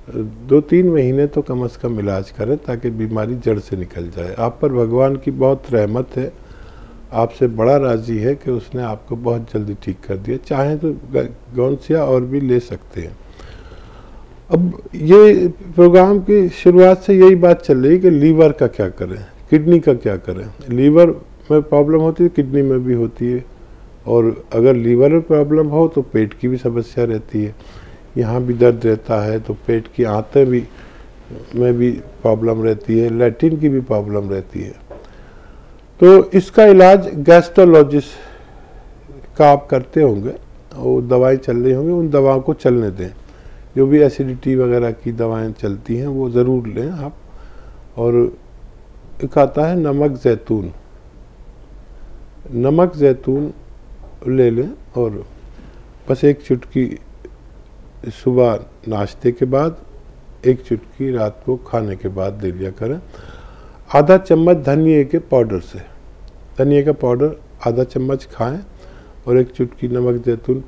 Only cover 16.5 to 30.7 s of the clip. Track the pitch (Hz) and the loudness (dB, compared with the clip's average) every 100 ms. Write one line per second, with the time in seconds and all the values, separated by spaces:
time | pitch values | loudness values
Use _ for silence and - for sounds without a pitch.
16.5 | - 180 180 185 185 - 190 185 185 175 | 0 4 6 6 6 2 6 8 8 4
17.5 | 170 - 135 131 180 185 151 156 156 156 | 4 2 2 2 4 4 4 4 4 4
18.5 | 143 120 - 95 - 90 98 98 - - | 2 -2 -2 -6 -6 -10 -12 -16 -20 0
19.5 | 151 151 170 151 127 117 95 - 90 104 | 0 4 2 2 0 -2 -6 -8 -10 -12
20.5 | - - 123 139 156 170 - - - - | -16 -6 0 4 6 4 2 -10 -14 -2
21.5 | 151 147 147 147 160 160 160 175 175 135 | 0 2 0 2 2 0 0 0 0 -2
22.5 | 139 139 131 127 120 113 - 120 123 127 | -2 0 -2 -2 -2 -4 -4 -6 -6 -8
23.5 | - - - - - - 117 113 - - | -20 -20 -20 -20 -14 -2 0 0 -2 -6
24.5 | 117 127 123 117 120 143 160 160 151 143 | 0 2 2 2 2 2 2 0 0 0
25.5 | 156 151 147 165 147 127 113 107 - 123 | 0 0 0 0 -2 -4 -2 -4 -4 -6
26.5 | 127 127 117 113 - 117 110 - 110 104 | -4 -4 -6 -6 -4 -4 -6 -8 -6 -6
27.5 | 104 - - - - - 127 113 123 123 | -10 -20 -20 -20 -20 -10 -6 -4 -4 -4
28.5 | 120 120 113 117 110 - 110 104 110 110 | 2 2 2 -2 -2 -4 -4 -4 -6 -8
29.5 | 107 - 113 113 - 117 104 107 139 127 | -8 -4 -4 -4 -6 -4 -4 -2 2 2
30.5 | 123 113 | 0 -6